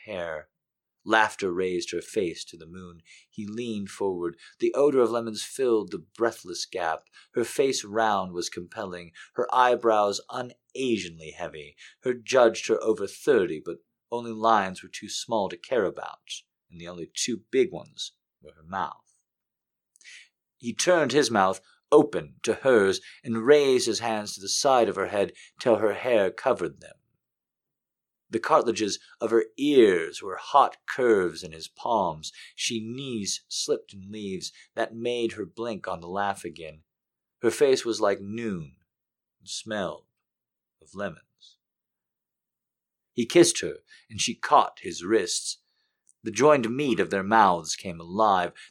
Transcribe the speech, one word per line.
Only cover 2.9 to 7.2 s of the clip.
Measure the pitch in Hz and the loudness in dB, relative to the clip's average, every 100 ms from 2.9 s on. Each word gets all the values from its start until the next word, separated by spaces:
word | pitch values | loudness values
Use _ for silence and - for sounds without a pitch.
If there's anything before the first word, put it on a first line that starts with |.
| 85 _ - _ | -20 _ -20 _
He | - 104 | -16 -12
leaned | 110 120 107 98 | -10 -8 -8 -8
forward. | - 98 90 87 - - - | -4 -4 -4 -6 -8 -18 -4
The | 117 | -2
odor | 123 143 135 | 2 4 4
of | 117 | 2
lemons | 117 117 104 | 2 -6 -8
filled | - - 127 113 92 | -10 -4 2 2 0
the | 92 80 - | -10 -12 -2
breathless | 113 - 90 87 - | -2 -2 -12 -12 -10
gap. | 92 82 80 _ _ | -4 -4 -4 _ _